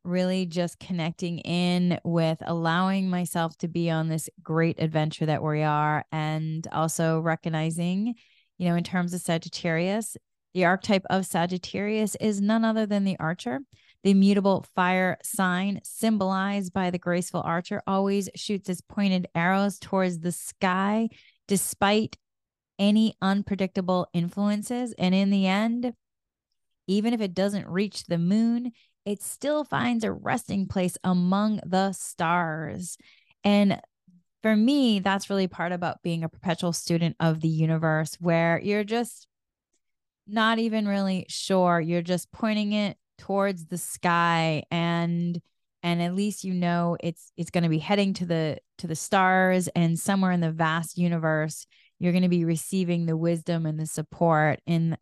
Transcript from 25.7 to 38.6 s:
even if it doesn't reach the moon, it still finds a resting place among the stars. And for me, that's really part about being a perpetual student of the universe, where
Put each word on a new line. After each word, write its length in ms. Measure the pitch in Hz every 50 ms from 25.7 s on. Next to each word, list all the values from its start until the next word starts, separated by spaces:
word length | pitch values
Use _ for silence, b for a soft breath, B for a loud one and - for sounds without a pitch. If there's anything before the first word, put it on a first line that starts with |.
| 233 240 240 247 233 _ _ _ _ _ _ _ _ _ _ _ _ _ _ _ _ _ _
even 280 | - 190 208 208 233 240
if 80 | 226 220
it 120 | 190 170
doesn't 320 | 185 190 202 202 196 -
reach 380 | - 165 185 208 202 - - -
the 140 | - 175 170
moon, 540 | 170 175 196 220 226 233 233 240 247 247 233 b b b b b -
it 180 | 196 208 202 -
still 420 | - - - - 277 302 302 294
finds 400 | - - - 240 240 240 226 220
a 80 | 202 190
resting 540 | - - - - 240 - - 202 202 190
place 300 | 190 - 202 180 180 - - -
among 580 | 185 185 180 175 180 190 196 208 214 214 202 -
the 260 | 165 185 190 190 196 190
stars. 1040 | - - - - - 175 160 170 175 175 165 156 156 160 - - 175 180 170 - - b b b b b b b b -
And 360 | 202 208 202 208 196 175 - - - _ _ _ _ _ _ _ _ _ _ -
for 140 | 220 220
me, 420 | 208 220 247 285 294 269 240 214 196
that's 320 | 180 196 190 196 - -
really 180 | 202 196 190 180
part 240 | - - 170 170 180
about 300 | 175 175 160 - - -
being 220 | 170 170 165 160
a 40 | 160
perpetual 440 | - - - 185 170 - - 175 165
student 440 | - - - 175 165 170 165 - -
of 200 | 165 165 160 160
the 80 | 156 165
universe, 680 | 160 156 160 160 160 160 160 160 156 156 160 151 - -
where 400 | 175 175 165 165 165 165 170 -